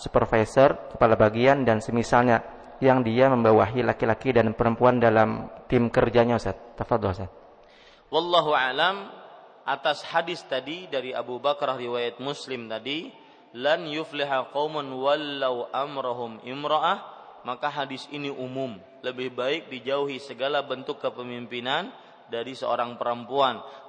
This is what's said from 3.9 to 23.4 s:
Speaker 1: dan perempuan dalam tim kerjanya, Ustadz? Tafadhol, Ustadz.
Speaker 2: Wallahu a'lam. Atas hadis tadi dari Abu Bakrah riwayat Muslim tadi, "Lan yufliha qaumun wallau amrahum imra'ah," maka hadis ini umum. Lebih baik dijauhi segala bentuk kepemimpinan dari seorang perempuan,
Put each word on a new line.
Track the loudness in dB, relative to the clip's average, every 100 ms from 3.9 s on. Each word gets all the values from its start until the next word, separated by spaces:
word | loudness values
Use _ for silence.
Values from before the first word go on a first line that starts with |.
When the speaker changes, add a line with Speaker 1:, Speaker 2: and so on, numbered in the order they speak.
| 0 0 0 2
Speaker 1:
dan | 4 2 2
perempuan | 0 4 4 6
dalam | 6 6 4 0 -8 -14 -2
tim | 0 2
kerjanya, | 2 4 4 4 2
Ustadz? | -2 -8 -12 -12
Tafadhol, | -2 0 0
Ustadz. | -4 -8 -14 -20 -20 _ _ -20 _ _
Speaker 2:
Wallahu | -2 2 2 4 2
a'lam. | 2 2 0 0 -8 -16 -20 -20 -20 -12 -6
Atas | -2 -2 -4 -2
hadis | -2 -2 -6 -6
tadi | -6 -6 -10 -8
dari | -8 -6
Abu | -8 -8 -4
Bakrah | -2 -2 -2 -4
riwayat | -4 -4 -4 -6
Muslim | -8 -8 -8 -10 -8
tadi, | -8 -6 -8 -8 -16 -20 -20 _ -4
"Lan | 0 0 -2
yufliha | -8 -8 -6 -2 -2 -4
qaumun | -4 -4 -4 -8
wallau | -4 0 0 -2 -4 -4 -4 -4
amrahum | -6 -6 -6 -6 -6 -8 -12 -12
imra'ah," | -8 -2 0 0 -2 -6 -20 -20 -14
maka | -10 -6 -6
hadis | -4 -6 -8 -12
ini | -10 -8
umum. | -8 -8 -8 -8 -10 -18 -12
Lebih | -10 -8 -8
baik | -4 -4 -4 -6
dijauhi | -12 -4 -2 -2 -6
segala | -12 -6 -2 -2
bentuk | -4 -6 -8 -8
kepemimpinan | -8 -8 -10 -10 -10 -8 -4 -4 -4 -12 -20 -20 -10
dari | -8 -8
seorang | -6 -4 -2 -4
perempuan, | -4 -4 -4 -4 0